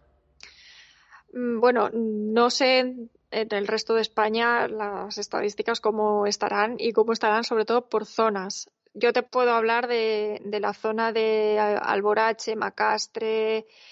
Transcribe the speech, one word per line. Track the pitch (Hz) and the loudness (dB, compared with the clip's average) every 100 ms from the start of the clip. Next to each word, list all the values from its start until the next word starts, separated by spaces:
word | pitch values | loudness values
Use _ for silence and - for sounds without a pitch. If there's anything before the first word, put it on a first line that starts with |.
| _ _ _ _ - - - - - _ _ - _ | _ _ _ _ -20 -20 -20 -20 -20 _ _ -20 _
Mm, | 247 240 233 | -6 -4 2
bueno, | 240 247 - | 4 4 2
no | 226 226 208 214 220 240 | 0 -2 -2 0 2 2
sé | 247 254 254 | 4 4 4
en, | 254 254 226 _ - | 2 -4 -16 _ -8
en | 214 220 | -6 -2
el | 208 202 | -2 -2
resto | 220 - | -4 0
de | 226 | 0
España | 220 - 214 220 233 240 233 | 0 0 0 2 2 2 0
las | 214 208 196 196 208 | -4 -6 -6 -10 -10
estadísticas | 202 214 208 - 214 233 | -6 -4 -4 -4 -4 -2
cómo | 220 214 214 208 208 | 0 0 0 2 0
estarán | 208 208 202 220 240 | -2 -2 0 0 0
y | 233 | 0
cómo | 220 220 | 2 2
estarán | 226 226 214 | 2 2 2
sobre | 233 226 | 0 -2
todo | 214 233 247 | 2 0 0
por | 220 214 | -4 -4
zonas. | - 220 202 190 - - _ _ | 0 0 0 -6 -10 -14 _ _
Yo | 208 233 | -2 0
te | 233 | 2
puedo | 240 254 247 | 0 0 2
hablar | 233 226 233 240 | 2 2 0 0
de, | 233 220 214 214 208 | 0 0 0 -2 -6
de | 202 208 | -6 -4
la | 202 | -4
zona | 208 220 220 226 | -4 -2 0 0
de | 220 220 220 214 214 | 0 2 2 2 2
Al-, | 208 208 | 2 0
Alborache, | - 196 208 214 226 226 - | 0 0 2 2 2 0 -6
Macastre, | 220 196 - 214 214 - 226 220 220 220 220 220 - - | -4 -4 -2 0 0 -4 -6 -4 -2 0 -2 -6 -20 -20